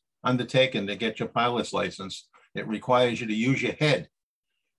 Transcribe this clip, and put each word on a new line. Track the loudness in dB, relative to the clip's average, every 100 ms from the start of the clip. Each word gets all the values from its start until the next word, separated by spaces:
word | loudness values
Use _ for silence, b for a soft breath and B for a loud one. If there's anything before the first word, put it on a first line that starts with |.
| _ _ 0
undertaken | 2 2 2 2 0 -4
to | -4
get | -4 -4
your | -4
pilot's | 0 0 0 -2
license. | -2 -4 -6 -12 -12 -18 b b -10
It | -6
requires | -6 2 4 4 0
you | -4
to |
use | 0 0 0
your | -2
head. | 0 0 0 -2 _ _ _ _ _ _